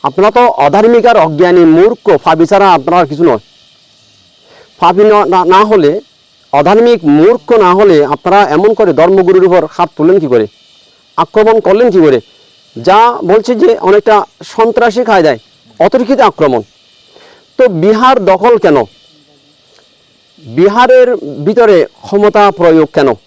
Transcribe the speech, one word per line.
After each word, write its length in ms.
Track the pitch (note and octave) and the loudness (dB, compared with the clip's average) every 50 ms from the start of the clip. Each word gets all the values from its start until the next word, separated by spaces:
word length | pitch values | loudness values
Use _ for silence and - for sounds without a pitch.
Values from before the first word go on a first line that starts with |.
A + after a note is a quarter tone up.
| - | -8
আপনারা 260 | C#3+ - - F#3+ G#3+ | -8 -4 -2 -2 0
তো 120 | A3 A#3+ B3 A#3+ - - | 2 2 0 0 0 0
অধার্মিক 460 | C#3 C#3+ C#3+ G3 G#3+ A3+ A#3+ A#3 G#3 | -2 0 2 2 2 2 2 2 2
আর 120 | A#3+ A#3 G#3+ | 2 2 2
অজ্ঞানী, 460 | D#3+ D#3+ D#3 D3 F3+ F3 F3 F3+ E3+ | 0 -2 0 -2 0 2 2 2 2
মূর্খ, 400 | E3 D#3 E3 F#3 A4 A#4+ - _ G#3 F3+ C#3 | 4 4 4 2 2 0 -2 _ -2 -2 0
ফাবি 240 | - E3 E3 D#3+ E3+ | 0 -2 0 0 0
ছাড়া 220 | D#3+ G3+ G3 G3+ G3 F3 | 0 0 0 2 2 0
আপনারা 240 | D#3 C3 F3 E3+ F3+ | 0 -2 -2 -2 -2
আর 80 | E3+ C#3 | -2 -2
কিছু 160 | D3 C#3+ E3+ | -4 -2 -2
নয়। 180 | E3 A#2+ G#2 _ _ _ _ _ _ _ _ _ _ _ _ _ _ _ _ _ _ _ _ _ _ - - - _ _ _ | -2 -2 -2 _ _ _ _ _ _ _ _ _ _ _ _ _ _ _ _ _ _ _ _ _ _ -20 -20 -20 _ _ _
ফাবি 260 | - E3+ F3 F#3+ G#3 | -2 -2 0 2 0
না, 160 | G#3+ G#3 G#3 G3+ | 2 2 0 0
না, 140 | D3 F3+ F#3 F3 | 0 -2 -2 0
না 160 | E3 F#3 F#3+ G#3+ | 0 2 0 2
হলে, 280 | G#3+ A3 G3 D#3 C#3+ D#3 G#3 - _ _ _ _ _ _ _ _ _ - | 2 0 0 0 0 -2 -4 -10 _ _ _ _ _ _ _ _ _ -4
অধার্মিক 460 | C#3 D3 F3 G3+ A3 A#3 A#3+ A#3+ G3+ E3+ D3+ C#3+ D3+ | -2 0 0 2 2 2 2 0 0 0 0 0 2
মূর্খ 320 | D#3 G3+ A#3+ - _ - A#3 A3+ | 2 2 0 -2 _ -2 0 0
না 120 | G3+ F3+ F3+ | 2 0 0
হলে 240 | F#3+ G#3+ G3+ F3 D3+ C#3+ | 2 2 2 2 2 0
আপনারা 340 | C3 D3 C#3+ _ F3 F#3 G3+ G3+ C#3+ | -2 -4 -6 _ -2 0 0 0 0
এমন 200 | D3 D#3 F#3+ G#3+ A3+ | -2 -2 0 0 0
করে 180 | - A3 F#3 D#3 | 0 -2 -2 0
ধর্মগুরুর 540 | C#3 D#3+ F3 F#3+ F#3+ F3+ F3 F#3+ F#3 F3+ F#3 | 0 0 0 2 0 0 2 2 2 2 2
উপর 120 | F3 F3 D#3 D#3 - | 2 0 0 -2 -4
হাত 160 | - F3 E3+ _ | -6 -6 -6 _
তুলেন 220 | - G3+ - F3+ G3+ | -4 -2 0 0 0
কী 80 | D#3+ C#3 | 0 -2
করে, 180 | B2 A#2 G#2+ G#2 _ _ _ _ _ _ _ _ _ _ _ _ _ - | -2 -2 -2 -4 _ _ _ _ _ _ _ _ _ _ _ _ _ -8
আক্রমণ 380 | D#3+ - _ G#3+ G#3+ A3 A3 A3+ | -8 -4 _ 0 0 2 0 0
করলেন 280 | - F#3 F#3+ G#3+ A#3+ A#3+ | 0 0 0 0 0 0
কী 80 | F3+ F#3+ | 2 2
করে? 180 | D#3+ D3+ C3 A#2 - _ _ _ _ _ _ _ _ _ _ | 2 2 0 -2 -4 _ _ _ _ _ _ _ _ _ _
যা 240 | A#2 A#2 F#3 F#3 G#3+ A3+ A#3+ A#3+ G#3+ - | -8 -2 0 2 2 2 0 0 -4 -4
বলছে 280 | E3+ F#3+ A3 G#3 - B3 | -2 -2 -2 0 -2 -2
যে 140 | G#3+ D4 E4+ A#3 - | 0 0 0 0 0
অনেকটা 340 | - F3+ G3+ G#3 - A#3 G#3+ G3+ - - _ _ E3 | 0 0 0 0 0 0 0 0 -2 -4 _ _ -20
সন্ত্রাসী 560 | - - - A3 A3+ A3 B3 A#3 A#3 F#3+ A#3 B3+ | -16 -4 -2 -2 -2 0 -2 -2 -2 -2 -4 -4
কায়দায় 360 | A3+ A3 F#3+ D#3+ D#3 C3 A2 _ _ _ _ _ _ _ _ | -2 0 0 0 0 -2 -4 _ _ _ _ _ _ _ _
অতর্কিত 400 | D#3+ E3+ - C4 B3 G#3 C#4 - | -4 -2 0 -2 -2 -2 -2 0
আক্রমণ। 400 | B3+ G3+ - - D#3+ C#3+ B2+ A#2 G2+ _ _ _ _ _ _ _ _ _ _ - - - - _ _ _ _ | 0 -2 0 -2 -4 -2 -2 -4 -6 _ _ _ _ _ _ _ _ _ _ -20 -20 -20 -20 _ _ _ _
তো 100 | - C4 A#3+ F#3+ D#3+ | -2 0 0 0 -2
বিহার 340 | D#3+ G#3 A3 G#3+ B3 B3+ C4+ B3+ F#3+ | -2 -2 -2 0 0 0 0 0 0
দখল 280 | G3 F#3+ F#3 G3+ A#3+ A#3+ G#3+ | -2 -2 0 0 0 0 0
কেন? 200 | - F3+ D3+ C#3 A2+ G2 _ _ _ _ _ _ _ _ _ _ _ D3 D3 _ _ _ _ _ _ _ _ _ _ _ _ _ _ _ _ _ D#3+ | 0 0 0 0 -2 -6 _ _ _ _ _ _ _ _ _ _ _ _ _ _ _ _ _ _ _ _ _ _ _ _ _ _ _ _ _ _ -20
বিহারের 640 | C3 A2+ D3+ F3 G3+ G3+ A#3 B3 B3+ G#3 B3+ B3+ A#3+ B3 G3 - C#3+ C#3+ B2+ D3 | -10 -4 0 0 0 2 0 2 4 4 2 2 2 -2 -6 -8 -12 -12 -8 -6
ভিতরে 340 | E3+ A3 - A#3 G#3+ G3+ E3+ D3 - _ _ | -4 0 0 2 2 2 2 0 -2 _ _
ক্ষমতা 420 | - - - G3+ G#3 G#3 G3+ G#3+ G#3 G3+ | -14 -6 -4 -2 -2 0 0 2 0 0
প্রয়োগ 360 | G3 F3+ E3+ E3+ D#3+ D#3+ D#3 C#3+ - | 0 0 0 2 2 2 0 0 -2
কেন? 160 | - C#3+ C3+ A2+ G2+ _ | -2 -2 -2 -4 -6 _